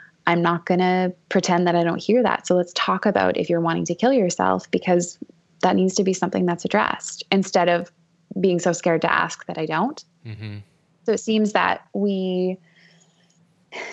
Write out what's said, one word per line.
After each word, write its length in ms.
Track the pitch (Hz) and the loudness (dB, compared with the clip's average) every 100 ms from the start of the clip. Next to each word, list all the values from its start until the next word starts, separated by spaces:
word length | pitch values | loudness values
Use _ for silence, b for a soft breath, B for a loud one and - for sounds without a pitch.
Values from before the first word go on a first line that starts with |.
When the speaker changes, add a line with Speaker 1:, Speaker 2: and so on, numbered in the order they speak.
| B _ - | B _ 0
Speaker 1:
I'm 160 | 175 | 2
not 240 | 165 170 - | 2 0 0
gonna 440 | 180 185 185 185 - _ | 2 2 2 0 -4 _
pretend 360 | 185 180 175 175 | -2 2 2 2
that 100 | 175 | 2
I 80 | |
don't 180 | 170 180 | 0 -2
hear 200 | - 240 | 0 2
that. 240 | 214 - - | 2 0 0
So 80 | 180 | 0
let's 160 | 180 - | 0 -2
talk 320 | - 190 214 | -2 0 0
about 300 | 202 185 - | 2 2 0
if 120 | 175 | 0
you're 100 | 170 | 0
wanting 260 | 165 165 165 | 0 -2 -2
to 100 | 170 | 0
kill 180 | 240 | 2
yourself, 560 | 269 180 - 185 185 - | 2 2 0 0 0 -2
because 480 | 185 185 175 175 - - _ _ _ | -4 0 0 0 -8 -20 _ _ _
that 120 | 185 190 | 0 2
needs 200 | 185 185 | 0 0
to 80 | |
be 100 | 190 | -2
something 320 | 185 185 185 180 | 0 -2 0 -2
that's 180 | 170 | -2
addressed," 600 | - - - - - - - | -2 -2 -2 -4 -8 -16 -2
instead 380 | 196 190 185 175 | 0 2 2 2
of 220 | 175 175 _ _ _ _ 190 | 0 -4 _ _ _ _ -2
being 200 | 185 175 | 0 2
so 120 | 180 | 0
scared 300 | 165 180 165 | 0 0 0
to 100 | 165 | 2
ask 360 | - 170 - - | 0 0 -6 -10
that 100 | 160 | -8
I 80 | 160 | -4
don't. 400 | 156 240 311 - _ 113 | -2 -2 -4 -16 _ -14
Speaker 2:
Mm-hmm. 300 | 104 107 104 - _ _ _ - | -12 -12 -12 -16 _ _ _ -4
Speaker 1:
So 40 | |
it 80 | 202 | -2
seems 340 | - 220 214 | 0 2 2
that 340 | 190 180 - - | 2 0 0 -6
we, 640 | 202 202 190 185 185 185 185 b b b b b b b b _ _ _ B B | -4 -2 0 -2 0 -2 -4 b b b b b b b b _ _ _ B B